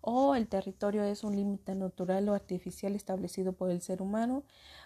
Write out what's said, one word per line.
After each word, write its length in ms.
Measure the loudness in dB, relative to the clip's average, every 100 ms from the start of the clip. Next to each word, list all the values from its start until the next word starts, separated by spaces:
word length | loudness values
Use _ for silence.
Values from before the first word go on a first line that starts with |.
¿O 340 | 2 4 6 4
el 120 | 2
territorio 560 | 0 -2 -2 0 2
es 200 | 0 0
un 120 | -2 0
límite 380 | 0 -2 -4
natural 560 | -4 -4 -2 0 2 4
o 60 | 0
artificial 600 | 0 -6 -6 -6 -4 -4
establecido 580 | -4 -4 -4 -2 -4
por 180 | 0 0
el 100 | 0
ser 220 | -2 -4
humano 400 | -2 0 0 -2 -4 -20 -20 -20